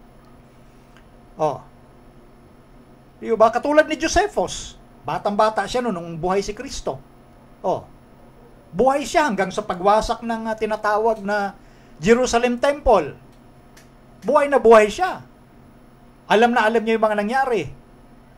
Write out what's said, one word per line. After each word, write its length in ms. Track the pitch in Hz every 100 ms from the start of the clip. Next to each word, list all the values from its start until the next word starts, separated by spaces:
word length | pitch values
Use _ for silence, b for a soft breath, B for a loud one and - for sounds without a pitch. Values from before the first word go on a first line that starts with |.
| - - - - - - - - - - - - - -
Oh. 240 | 156 120 - - - - - - - - - - - - - - - -
Di 80 | 220 220
ba? 160 | 220
Katulad 320 | 240 285 302 311
ni 80 |
Josephus. 800 | 302 320 349 403 - 170 - - - - - 135
Batang-bata 640 | 170 202 202 220 220 202
siya 160 | 247 240
nun 80 |
nung 240 | 180 170 165
buhay 240 | 180 196
si 160 | 196 202
Kristo. 400 | 277 - - 139 - - - - - -
Oh. 240 | 190 156 - - - - - - - - -
Buhay 320 | 170 254 285 277
siya 240 | 349 302
hanggang 240 | 190 185
sa 80 | -
pagwasak 640 | - 180 196 214 214 226 233
ng, 240 | 226 226
ah, 80 | 220
tinatawag 640 | 220 214 214 208 226 220
na 320 | 196 208 196 - B B B B
Jerusalem 560 | 165 233 247 233 247 240
Temple. 560 | 285 285 269 202 143 - - - - - - - - - - - 190
Buhay 240 | 294 285
na 80 | 269
buhay 320 | 226 226 208
siya. 320 | 208 370 - - - - - - - - - - - -
Alam 320 | 202 240 240
na 80 | 220
alam 160 | 233
niya 160 | 220 226
yung 80 | 220
mga 160 | 208
nangyari. 480 | 208 269 262 220 143 - - - - - -